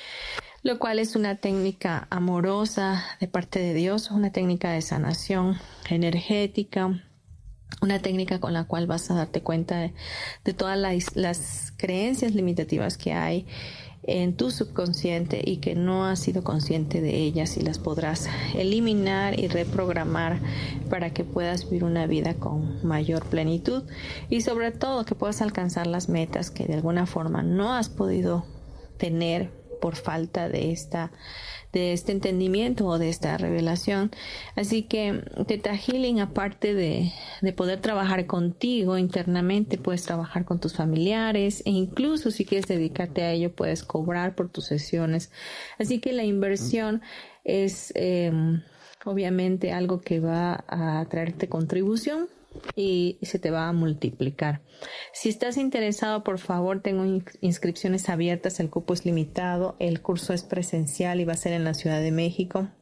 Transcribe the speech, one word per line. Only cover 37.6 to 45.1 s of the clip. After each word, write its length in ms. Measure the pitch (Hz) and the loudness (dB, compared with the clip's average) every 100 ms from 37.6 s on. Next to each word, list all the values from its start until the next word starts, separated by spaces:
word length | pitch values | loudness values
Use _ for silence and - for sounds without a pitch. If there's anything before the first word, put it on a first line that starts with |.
| 180 190 | 0 0
trabajar 440 | 220 208 190 190 180 | 0 2 2 2 2
contigo 720 | 180 175 175 247 247 185 185 | 2 2 2 0 2 2 4
internamente, 800 | 180 185 175 180 180 202 214 - | 2 2 2 2 4 2 2 0
puedes 260 | - 175 | 0 -2
trabajar 420 | - 170 165 180 180 | -2 -4 -2 -2 -2
con 160 | 175 | -2
tus 120 | 165 | -2
familiares 920 | - 160 160 180 220 220 214 202 202 - | 0 2 2 2 2 2 2 2 0 2
e 60 | |
incluso 600 | 190 190 - 285 311 247 | 2 2 2 2 2 0
si 140 | 208 190 | 0 2
quieres 220 | 196 190 | 0 2
dedicarte 560 | 180 160 170 175 151 | 2 0 0 -2 0
a 80 | 170 | 2
ello, 200 | 170 170 | 2 0
puedes 300 | - 165 160 | 0 0 -2
cobrar 520 | - 160 165 175 180 185 | -2 -2 0 0 0 0
por 120 | 180 | -4
tus 200 | - - | -6 -2
sesiones. 640 | 151 - 170 165 | -2 0 0 2